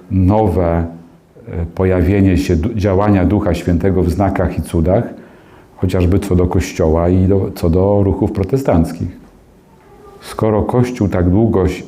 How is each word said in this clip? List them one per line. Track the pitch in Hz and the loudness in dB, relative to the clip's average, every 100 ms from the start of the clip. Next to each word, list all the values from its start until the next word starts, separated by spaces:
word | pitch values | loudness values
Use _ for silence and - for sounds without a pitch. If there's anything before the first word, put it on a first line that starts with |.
| - | -4
nowe, | 95 90 107 107 85 85 85 82 - - - _ - - | 0 2 2 2 0 0 0 -4 -8 -20 -20 _ -20 -12
e, | 87 82 - | -8 -8 -2
pojawienie | 95 92 87 101 95 85 | 0 2 2 2 2 2
się | - 180 | 0 -2
du-, | - | -2
działania | 101 101 92 104 98 87 | -2 0 0 2 2 2
Ducha | 101 87 | 0 0
Świętego | 82 - 87 98 90 | -2 -2 0 0 0
w | 85 | 0
znakach | 80 95 - 92 87 | 0 -2 0 -2 -4
i | |
cudach, | - 87 82 104 - - - - - - - - | -4 -2 2 0 -2 -10 -20 -20 -20 -20 -20 -6
chociażby | 92 95 87 95 | -2 0 2 0
co | - 90 | 0 0
do | 90 | 2
Kościoła | 92 - - 82 82 87 | 0 -2 -2 0 2 2
i | 92 92 | 2 2
do, | 98 - - | 0 -2 -2
co | 87 | 0
do | 87 98 101 | 2 2 2
ruchów | 98 95 104 | 2 0 -2
protestanckich. | - 90 131 135 95 80 - 95 - - - - - _ - - - - - | -2 -2 -2 0 0 0 -4 -10 -10 -20 -20 -20 -20 _ -20 -20 -20 -20 -20
Skoro | - - 110 107 | -12 -4 0 0
Kościół | 107 123 123 - 101 | 0 0 0 0 -2
tak | 92 87 | 0 2
długo | 98 113 104 92 | 2 2 2 0
ś-, | - | -2